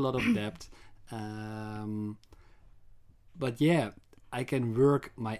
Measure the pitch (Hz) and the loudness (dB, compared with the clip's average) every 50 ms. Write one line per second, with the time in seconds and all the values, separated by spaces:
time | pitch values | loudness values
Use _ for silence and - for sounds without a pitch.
0 | 139 131 127 127 110 120 233 - 104 - 165 - - - - - - - - - | 2 2 0 2 2 2 2 2 0 -4 -6 -10 -14 -18 -18 -20 -20 -20 -20 -20
1 | - - 120 110 107 107 107 107 107 107 107 107 107 107 107 107 107 107 107 107 | -14 -10 -8 -8 -6 -6 -8 -8 -8 -8 -8 -8 -8 -8 -8 -6 -6 -4 -4 -4
2 | 107 104 107 - _ - - - - - - - - - - - - - - - | -4 -6 -8 -10 _ -20 -20 -20 -20 -20 -20 -20 -20 -20 -20 -20 -20 -20 -20 -20
3 | - - - - - - - 175 139 127 117 - 147 160 170 156 120 104 - - | -20 -20 -20 -20 -20 -16 -8 -4 -4 -2 0 2 4 4 6 4 2 0 -4 -12
4 | - _ - - - - - 123 123 - 139 131 123 117 110 120 135 143 143 135 | -20 _ -20 -20 -14 -8 -6 -4 -2 0 0 0 0 2 4 6 6 6 6 4
5 | - - - - 113 110 110 | 0 -4 -10 -6 -6 -4 -6